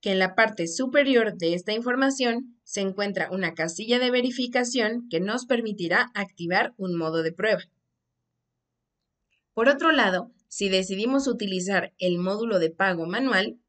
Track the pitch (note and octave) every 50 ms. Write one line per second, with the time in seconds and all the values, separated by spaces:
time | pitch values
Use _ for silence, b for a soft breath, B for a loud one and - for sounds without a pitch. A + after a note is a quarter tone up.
0 | - G#3 G3 F#3+ F#3+ F#3 F#3 - A3+ G#3+ G#3+ - E3+ E3 - - C4 B3+ - D4
1 | C#4+ C#4 C4+ A#3+ A3+ G#3+ F#3+ F3+ E3+ E3 E3+ F3+ F3 - G#3+ A3 A#3+ B3 B3 C4
2 | C4+ C4+ C4+ - B3+ A#3+ A#3 A#3+ - - - _ _ - - - G3 F#3+ F#3 F#3+
3 | G3+ G3+ G3+ F#3+ E3+ - F3+ F#3+ F#3 E3 D#3+ - D#3+ E3+ E3+ - A3 A3 A#3 B3
4 | B3+ B3 B3 B3+ A#3+ C4 B3 - B3+ A#3+ B3 B3+ B3 A#3+ A#3+ B3+ A3 G#3+ A3+ A#3+
5 | A#3+ - - E3 F3+ G3+ A3 B3+ B3+ - B3+ A#3 A3+ A3 G#3 - F3+ E3 F3 G#3
6 | B3 A#3+ _ G3+ G3 F#3 _ _ E3+ E3+ F3+ G3 B3 - - _ G3 F#3 F3 E3+
7 | E3 D#3+ D#3+ E3 D#3+ D#3+ E3 - G3+ A3 G#3+ F3 - _ _ _ _ _ _ _
8 | _ _ _ _ _ _ _ _ _ _ _ _ _ _ _ _ _ _ _ _
9 | _ _ _ _ _ _ _ _ _ _ _ - A3+ B3+ C#4+ C#4 F4 E4 D#4 C#4
10 | B3 G3 F#3 F3+ - - _ _ _ _ - - G#3 G3 F#3+ F#3+ F#3+ F#3 G3 F#3+
11 | G#3+ A#3+ C4+ C#4 C4+ C#4 A#3 A#3 G#3+ G3+ F#3+ F#3 F3+ F#3 G3+ F#3 - - _ _
12 | F#3 F3+ F3+ F3 F3+ F#3 G3 G#3+ A#3 A#3 G#3+ F#3 E3 D#3+ E3 _ F#3+ G3 F#3 E3
13 | E3 E3+ F3+ A3+ C4+ C4 A#3 F#3 G3 A3+ A#3+ - _